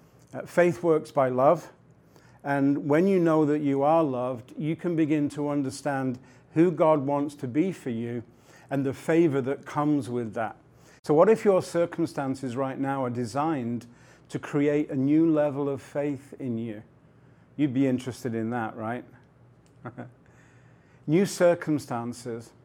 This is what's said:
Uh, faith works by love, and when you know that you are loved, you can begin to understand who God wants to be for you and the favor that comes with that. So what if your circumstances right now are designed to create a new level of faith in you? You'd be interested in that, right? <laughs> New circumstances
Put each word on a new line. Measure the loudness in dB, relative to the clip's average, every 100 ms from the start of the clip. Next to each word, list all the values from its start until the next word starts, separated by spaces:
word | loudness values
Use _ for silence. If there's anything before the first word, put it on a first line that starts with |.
| _ _ _
Uh, | -14
faith | -4 2 2 2
works | 0 0 0
by | 0 0
love, | 4 4 4 0 -20 _ _ _ -20 -20 -14
and | -4 0 2 2 2
when | 2 4
you | 4
know | 4 4
that | 2 2
you | 0 2
are | 4 4
loved, | 2 0 -4 -6 -10 -8
you | -6 -4
can | -2
begin | 0 2 2 0
to | -2 -4
understand | -2 -4 -4 -4 -2 -4 -6 -12 -20 _
who | 2 2
God | 4 4 4 2
wants | -2 -2 -6
to | -6
be | -2 -2
for | -2 -6
you | -6 -6 -8 -10 -20 _ -20 -6
and | -4
the | -4
favor | -4 0 4 4 2
that | -2 -6
comes | -6 -2 0 0 0
with | -4 -4
that. | -6 -6 -8 _ _ -20 -16
So | 2
what | 6 6
if | 6
your | 4 2
circumstances | 2 -2 -2 -2 -4 -4 -6 -6 -6
right | -4 -4 -4
now | -4 -2
are | -4
designed | -4 -4 -2 -2 -2 -4 -6 -10 -20 -20 -20 _
to | -10
create | -4 0 2 2 0
a |
new | 0 2 4 4
level | 4 0 -2 -4
of | -4
faith | -6 -6 -4 -6 -10 -10
in | -6 -6
you? | -6 -10 -16 _ _ _ -20 _ _ -4
You'd | -2
be | 2 0
interested | 0 -4 -8 -6 -4
in | -4
that, | -4 -6 -6
right? | -8 -8 -12 -20 _ _ _ _ _ _
<laughs> | -16 -14 -18 -20 _ -20 -20 _ -20 _ _ _ 0
New | 2 2
circumstances | 4 4 4 0 -4 -2 -8 -6 -10 -10 -10 -12 -20